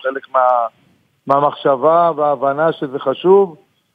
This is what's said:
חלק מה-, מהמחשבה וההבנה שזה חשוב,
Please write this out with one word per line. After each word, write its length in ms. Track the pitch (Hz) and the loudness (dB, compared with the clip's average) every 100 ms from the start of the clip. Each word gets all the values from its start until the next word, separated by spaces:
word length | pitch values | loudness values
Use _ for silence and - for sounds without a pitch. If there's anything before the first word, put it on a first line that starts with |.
חלק 260 | 131 135 - | -8 -8 -4
מה-, 340 | 131 127 123 113 - _ _ _ _ - | 0 2 2 -2 -8 _ _ _ _ -2
מהמחשבה 840 | 139 143 - 151 135 147 165 170 147 | 0 0 -2 -2 0 2 2 2 0
וההבנה 560 | 147 139 139 143 160 | -2 -2 -2 0 -2
שזה 260 | 147 127 131 | -2 -8 -6
חשוב, 580 | 135 127 175 196 196 151 _ _ _ | -6 -2 4 4 4 -4 _ _ _